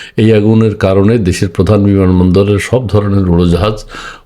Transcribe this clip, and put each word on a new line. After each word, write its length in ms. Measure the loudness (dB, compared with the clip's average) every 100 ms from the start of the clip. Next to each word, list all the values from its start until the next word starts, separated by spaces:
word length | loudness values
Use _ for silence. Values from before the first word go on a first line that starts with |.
| -12 -2
এই 160 | 2
আগুনের 420 | 2 2 2 0 0
কারণে 420 | 0 2 2 0
দেশের 320 | 0 -2 -4
প্রধান 340 | -2 0 2
বিমানবন্দরের 760 | 2 2 2 2 2 2 2 0
সব 280 | -2 -4 -2
ধরনের 420 | -2 0 -2 0
উড়োজাহাজ 560 | 0 2 0 -2 -4 -12 -18 -18 -20